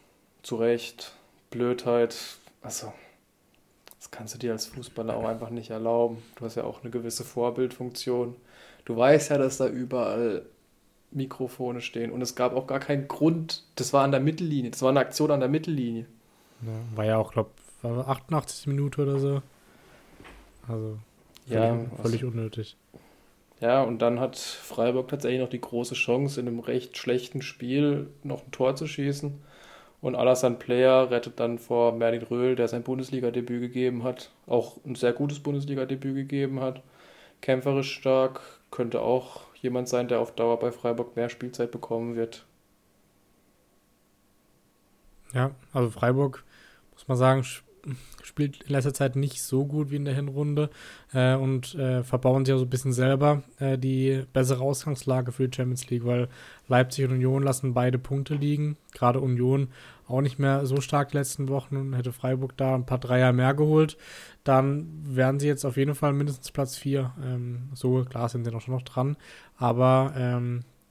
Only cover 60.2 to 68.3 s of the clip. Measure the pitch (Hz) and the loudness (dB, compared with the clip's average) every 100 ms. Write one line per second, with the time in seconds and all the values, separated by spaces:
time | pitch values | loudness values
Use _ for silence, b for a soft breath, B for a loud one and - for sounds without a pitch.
60.2 | 139 135 139 139 135 139 - 147 139 147 | 0 2 2 2 2 0 0 0 0 0
61.2 | 135 - 135 135 - 135 135 127 123 - | -2 -4 -2 -2 -2 -6 -4 -4 -4 -4
62.2 | 127 131 131 - 131 131 123 131 123 127 | -2 -2 -2 -2 0 0 0 -2 2 4
63.2 | 127 123 131 143 151 156 156 - B B | 6 6 4 4 4 6 4 0 B B
64.2 | B B - 131 139 143 160 156 143 127 | B B 4 4 4 0 -6 -10 -2 2
65.2 | 131 139 147 139 143 127 139 139 147 139 | 2 4 2 0 0 0 0 2 2 2
66.2 | 147 131 - - 131 - 139 139 127 127 | 0 -4 -6 -4 -4 -4 -2 -2 -2 -6
67.2 | 127 123 123 123 131 131 127 131 123 117 | -6 -6 -6 -8 -10 -4 0 2 0 -2
68.2 | 117 | -4